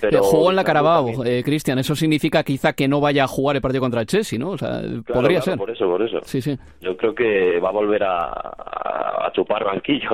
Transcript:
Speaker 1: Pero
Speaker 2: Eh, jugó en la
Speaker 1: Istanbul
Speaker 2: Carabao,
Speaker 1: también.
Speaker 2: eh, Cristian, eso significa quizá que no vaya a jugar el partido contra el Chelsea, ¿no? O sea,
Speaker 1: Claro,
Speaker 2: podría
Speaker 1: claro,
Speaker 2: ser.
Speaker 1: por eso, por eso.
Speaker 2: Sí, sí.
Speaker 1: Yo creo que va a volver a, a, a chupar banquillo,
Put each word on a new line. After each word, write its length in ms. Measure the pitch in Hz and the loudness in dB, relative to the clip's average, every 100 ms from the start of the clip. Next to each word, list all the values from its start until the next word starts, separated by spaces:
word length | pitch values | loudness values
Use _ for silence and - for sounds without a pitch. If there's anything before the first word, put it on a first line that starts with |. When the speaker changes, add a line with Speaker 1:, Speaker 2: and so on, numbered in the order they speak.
Speaker 1:
Pero 160 | 175 - | 2 4
Speaker 2:
Eh, 40 | |
jugó 260 | 196 156 180 | 6 6 4
en 60 | 190 | 4
la 80 | |
Speaker 1:
Istanbul 20 | 180 | 2
Speaker 2:
Carabao, 400 | 151 151 165 123 | 4 4 4 2
Speaker 1:
también. 260 | 117 120 123 | -2 -2 0
Speaker 2:
eh, 60 | |
Cristian, 340 | 123 147 147 131 | 0 -2 0 0
eso 180 | 131 143 | 0 0
significa 480 | 160 151 156 165 | 0 2 2 0
quizá 300 | 147 135 160 | 0 0 0
que 140 | - 139 | 0 0
no 120 | 143 | 2
vaya 220 | 147 143 | 2 2
a 40 | 131 | 0
jugar 280 | - 135 139 | 0 0 0
el 60 | |
partido 200 | 131 131 | 0 0
contra 200 | 127 117 | 0 -2
el 60 | 110 | 0
Chelsea, 320 | 196 220 110 | -2 0 -4
¿no? 120 | 156 | -6
O 60 | 190 | -6
sea, 220 | - 62 | -6 -6
Speaker 1:
Claro, 220 | 110 120 113 | -6 -8 -4
Speaker 2:
podría 360 | 120 - 180 | 0 2 2
Speaker 1:
claro, 20 | |
Speaker 2:
ser. 140 | - 165 | 0 -4
Speaker 1:
por 120 | 98 | -6
eso, 160 | 120 98 | -2 0
por 140 | 90 | 0
eso. 180 | 113 87 | 0 -4
Speaker 2:
Sí, 180 | - 135 | -4 -4
sí. 160 | 147 135 - - | -4 -6 -10 -10
Speaker 1:
Yo 160 | 92 90 | -8 -2
creo 160 | 113 | -2
que 460 | 104 117 98 92 87 | 0 2 2 2 2
va 100 | 92 | 0
a 20 | |
volver 320 | 104 104 104 | 0 0 0
a, 220 | 98 87 71 | 0 -2 -4
a, 1000 | - - - - - - - - 50 - | -6 -12 -14 -12 -8 -6 -4 -4 -2 -2
a 40 | |
chupar 300 | - 113 107 | 0 0 -2
banquillo, 460 | 104 95 - 143 - | -2 -2 -2 -2 0